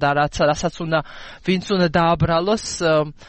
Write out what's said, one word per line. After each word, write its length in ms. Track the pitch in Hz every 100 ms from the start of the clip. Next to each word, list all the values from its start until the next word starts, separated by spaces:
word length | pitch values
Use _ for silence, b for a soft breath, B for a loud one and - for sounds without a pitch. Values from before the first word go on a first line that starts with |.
და 100 | 139 143
რაც, 180 | 147 -
რასაც 340 | 151 151 170 -
უნდა, 180 | 165 160 - B B B
ვინც 200 | - 185 -
უნდა 200 | 190 175
დააბრალოს, 720 | 170 170 170 160 165 185 220 - -
ა, 140 | 165 156 151 -